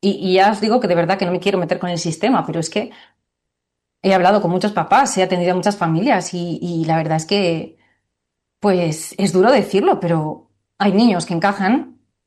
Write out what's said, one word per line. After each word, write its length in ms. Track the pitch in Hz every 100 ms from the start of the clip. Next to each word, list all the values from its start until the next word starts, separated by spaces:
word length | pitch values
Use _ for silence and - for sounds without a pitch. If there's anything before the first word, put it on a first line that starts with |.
Y, 80 | 196
y 240 | 196 185
ya 180 | 185 196
os 80 | 214
digo 200 | 220 240
que 60 | 220
de 80 |
verdad 220 | 170 165 196
que 60 |
no 80 | 180
me 80 | 180
quiero 160 | 185 190
meter 200 | 170 -
con 100 | 175
el 100 | 175
sistema, 460 | 170 156 214 240
pero 160 | - 160
es 80 | 160
que 220 | 208 - - - _ _ _ _ _ _ _ _ _
he 100 | 185
hablado 300 | 190 180 208
con 80 | 175
muchos 220 | 180 208
papás, 440 | 202 160 214 277 -
he 60 |
atendido 300 | 185 185 175
a 40 | 180
muchas 200 | 180 202
familias 580 | 170 160 233 202 -
y, 240 | 180 175 165
y 240 | 175 170
la 140 | 160 165
verdad 180 | 160 160
es 80 |
que, 540 | 156 202 185 165 - _ _ _ _ _ _ _ _ _
pues, 540 | 208 180 170 156 - -
es 140 | 196
duro 180 | 185 208
decirlo, 480 | 262 196 185 339 -
pero 520 | 175 165 156 - _ _ _ _
hay 140 | 202
niños 320 | 190 240 180 165
que 80 |
encajan, 640 | 170 196 202 190 262 - - _ _